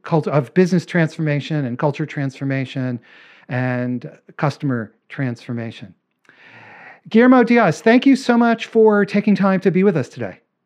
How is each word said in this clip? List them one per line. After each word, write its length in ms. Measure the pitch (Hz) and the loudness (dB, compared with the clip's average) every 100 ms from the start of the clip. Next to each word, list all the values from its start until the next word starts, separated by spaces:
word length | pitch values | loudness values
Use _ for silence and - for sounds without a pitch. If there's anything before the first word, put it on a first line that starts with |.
cult-, 240 | - 165 151 | -4 -2 0
of 260 | 147 131 | -2 0
business 320 | 185 180 180 - | 0 2 0 -2
transformation 800 | 175 156 - 156 143 - 151 127 | -2 -2 -2 -4 -4 -4 -4 -4
and 120 | 120 | -4
culture 280 | 151 - 151 | -4 -4 -8
transformation 960 | 151 135 - 139 135 127 135 127 120 - - _ _ - | -6 -8 -6 -6 -6 -6 -8 -8 -8 -12 -20 _ _ -10
and 600 | 127 127 123 123 123 147 - _ - | -6 -4 -4 -6 -8 -12 -20 _ -4
customer 560 | 147 - 147 120 104 _ _ | -4 -4 -6 -6 -8 _ _
transformation. 840 | - 131 117 - 120 113 - 98 _ _ _ _ _ - - - - - - - | -8 -8 -8 -10 -10 -10 -14 -20 _ _ _ _ _ -20 -20 -20 -20 -20 -20 0
Guillermo 340 | 220 254 262 | 4 6 6
Diaz, 380 | 240 240 196 - | 4 4 2 2
thank 240 | 226 240 277 | 2 4 4
you 100 | 262 | 2
so 220 | - 240 | 2 2
much 300 | 233 226 - | 2 0 0
for 380 | 226 220 202 196 | 2 4 4 2
taking 300 | 208 208 190 | 0 0 2
time 240 | 196 190 | 2 0
to 100 | 190 | 0
be 120 | 175 | 2
with 140 | 202 160 | 0 0
us 100 | 117 | -4
today. 320 | - 101 - _ _ | -8 -12 -12 _ _